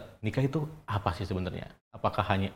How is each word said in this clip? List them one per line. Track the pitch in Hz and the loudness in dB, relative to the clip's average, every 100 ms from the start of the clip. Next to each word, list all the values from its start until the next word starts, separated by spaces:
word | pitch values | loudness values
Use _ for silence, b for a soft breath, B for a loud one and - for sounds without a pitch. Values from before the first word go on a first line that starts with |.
| - - | -2 -6
nikah | 107 135 | -2 2
itu | 135 156 151 - - | 2 0 -4 -6 -4
apa | 104 101 | 0 0
sih | 98 98 | -2 -2
sebenarnya? | 92 90 92 - - _ | -2 -2 -4 -10 -16 _
Apakah | 110 107 - | -2 0 2
hanya | 101 98 95 | 2 2 2